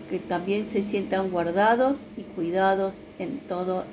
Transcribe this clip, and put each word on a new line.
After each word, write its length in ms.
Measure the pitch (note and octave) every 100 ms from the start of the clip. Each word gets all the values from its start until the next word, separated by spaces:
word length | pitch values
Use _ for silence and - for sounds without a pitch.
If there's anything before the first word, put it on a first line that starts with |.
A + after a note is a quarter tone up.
| -
que 100 | F#3
también 480 | - F3 F3+ G3+ G#3
se 140 | G#3+
sientan 500 | G3+ G#3 - F#3+ F#3+
guardados 680 | F3+ E3+ F3 G#3+ A#3 C4 C#4 - -
y 40 |
cuidados 720 | - - E3+ F3+ F#3+ F#3+ F#3+ F#3 - -
en 200 | F3+ -
todo 440 | - F3+ F#3 F#3 -